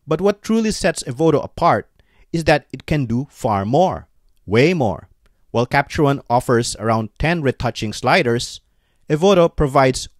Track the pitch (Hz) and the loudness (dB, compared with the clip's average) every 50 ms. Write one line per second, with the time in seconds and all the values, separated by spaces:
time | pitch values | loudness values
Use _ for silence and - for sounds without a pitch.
0 | - 139 156 160 190 202 202 _ - - 220 226 220 220 - - - 175 - - | -6 -4 -4 0 0 -2 -2 _ -2 -2 0 0 0 -2 -4 -2 -2 -2 -2 -4
1 | - 139 120 135 165 160 147 127 - - - - 165 165 127 101 - _ _ _ | -8 -10 -4 0 2 2 2 2 -2 -6 -6 0 0 2 2 0 -2 _ _ _
2 | _ _ _ _ _ - - 165 156 165 151 147 - - - 131 - - 156 147 | _ _ _ _ _ -8 -6 -2 2 2 2 2 0 -8 -18 -14 -6 -4 -2 -2
3 | 131 113 117 123 143 - _ - - 120 104 98 98 107 127 160 185 175 101 - | -2 -2 -2 -4 -4 -6 _ -6 -2 -2 0 0 0 0 2 2 2 0 -2 -6
4 | - _ _ _ _ _ _ _ - - 101 117 139 170 185 160 123 101 80 - | -12 _ _ _ _ _ _ _ -8 0 2 2 4 4 2 0 0 -2 -2 -6
5 | - _ _ _ _ _ _ _ _ - - 117 123 - - 139 - - - - | -10 _ _ _ _ _ _ _ _ -4 -2 -2 -2 0 0 -2 -2 -2 -2 0
6 | 151 139 139 131 - - 120 127 - - 123 117 120 - - - 107 113 113 113 | 2 2 0 -2 -2 0 0 0 2 2 0 0 0 -2 -8 -6 -2 -2 -2 -2
7 | 110 107 _ - - 156 175 170 143 131 - - 120 117 - - 110 107 101 - | -2 -6 _ -4 -2 -2 -2 0 -2 -2 -2 -2 -4 -6 -6 -4 -8 -8 -8 -4
8 | - 123 160 190 151 120 117 123 - - - - _ _ _ _ _ _ _ _ | 0 0 2 2 2 0 -2 -2 -4 -8 -12 -18 _ _ _ _ _ _ _ _
9 | _ - 151 147 175 202 196 175 170 165 - - 156 135 135 143 135 131 127 - | _ -4 -2 2 4 4 4 4 4 2 2 -2 -2 0 2 4 4 4 2 -2
10 | - - _ - | -8 -14 _ -2